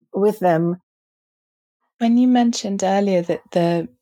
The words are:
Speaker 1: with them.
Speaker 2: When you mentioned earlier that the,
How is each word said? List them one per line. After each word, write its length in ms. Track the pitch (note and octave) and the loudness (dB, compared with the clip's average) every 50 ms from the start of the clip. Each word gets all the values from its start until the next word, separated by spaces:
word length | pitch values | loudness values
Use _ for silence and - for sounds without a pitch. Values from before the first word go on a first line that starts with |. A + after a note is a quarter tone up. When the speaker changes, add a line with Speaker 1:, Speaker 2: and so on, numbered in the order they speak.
| _ _ - | _ _ -4
Speaker 1:
with 240 | F#3 G3+ G#3+ G#3 - | -2 -2 -2 -2 0
them. 420 | F#3 F3+ E3 D#3+ E3+ E3+ F3+ F3+ _ _ _ _ _ _ _ _ _ _ _ _ _ _ _ _ _ _ _ _ _ _ _ - | 0 0 0 0 0 -2 -4 -6 _ _ _ _ _ _ _ _ _ _ _ _ _ _ _ _ _ _ _ _ _ _ _ -4
Speaker 2:
When 180 | A#3+ A#3 A#3 | 0 2 2
you 120 | A#3+ B3+ B3+ | 2 2 4
mentioned 560 | B3 B3 A#3+ A#3 A#3+ - - G3+ G3 G3 F#3+ | 2 2 2 0 -2 -4 -6 -6 -6 -4 -2
earlier 380 | F#3 G3 G3+ G3+ G3 F#3 F3 | 0 0 0 0 2 0 0
that 200 | E3+ - E3 - - _ | 0 -2 -4 -6 -8 _
the, 380 | - F3+ E3+ E3+ E3+ E3+ E3 - - _ | -2 0 0 2 0 -2 -4 -6 -12 _